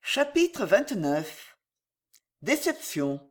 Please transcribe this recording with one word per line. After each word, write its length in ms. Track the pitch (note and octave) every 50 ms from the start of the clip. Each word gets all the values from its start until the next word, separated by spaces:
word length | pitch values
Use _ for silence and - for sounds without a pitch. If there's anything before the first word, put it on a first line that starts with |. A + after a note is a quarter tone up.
Chapitre 640 | _ - - C4 C#4+ C#4+ - E4+ E4+ E4+ - - A3
vingt-neuf. 920 | D#3+ F3 G#3 C#4+ - C#4 G3+ D#3+ C#3+ C#3+ D3+ D#3 - - - - - - _ _ _ _ _ _ _ _ _ _ _ _ _ _ _ _ _ -
Déception. 760 | C#3+ C#4+ D4+ - F4 D#4 - - - - D#3 C#3+ C#3 C#3 C#3+ - _